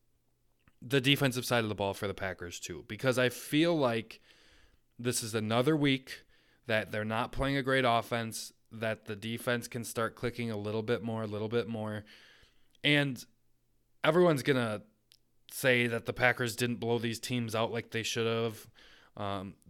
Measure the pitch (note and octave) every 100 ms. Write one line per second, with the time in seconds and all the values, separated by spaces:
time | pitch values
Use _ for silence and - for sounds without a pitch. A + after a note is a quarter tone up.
0 | _ _ _ _ _ _ _ - B2 C#3
1 | C3 C#3 C#3 B2 - A#2+ A2 G2+ G2 F#2+
2 | G2+ F#2 F#2+ F2+ F2 - - F2 - G#2+
3 | C3 A#2+ B2 A#2+ - D3 E3+ E3 B2+ A2+
4 | A2 - _ - - - - _ _ -
5 | B2 A#2 A2+ A2 G#2+ A#2 C3 D#3 C#3+ C3
6 | - - - _ _ _ - A2 G2 G#2+
7 | G#2+ A2 A#2+ - C3+ C#3 C3 C3 B2 A#2
8 | A2 A#2 A2+ - - - - A2+ A2 G#2+
9 | - G2+ A2 A#2 B2 A#2+ A2+ B2 A2 -
10 | A2 - A#2+ A#2 A#2 G#2 G#2 A2 G#2+ A2+
11 | A2+ A2 A2 G#2 G#2+ A#2+ A2+ A2+ G#2+ G#2+
12 | G#2+ - - - - _ _ - C#3+ D3
13 | C#3+ A#2+ - _ _ _ _ _ _ -
14 | D3+ E3 F3 C#3+ C3 C3 A#2 G#2 - _
15 | _ _ _ _ - - C3+ B2 A#2+ A#2
16 | - - B2 A#2+ A#2+ G#2+ B2 A2+ A#2 A#2
17 | A#2 A2+ - B2 A2+ A2 A2+ A#2 - A2+
18 | G#2+ A#2+ A2+ A2+ A#2 G#2+ - - - -
19 | - - G2+ G2 G2 -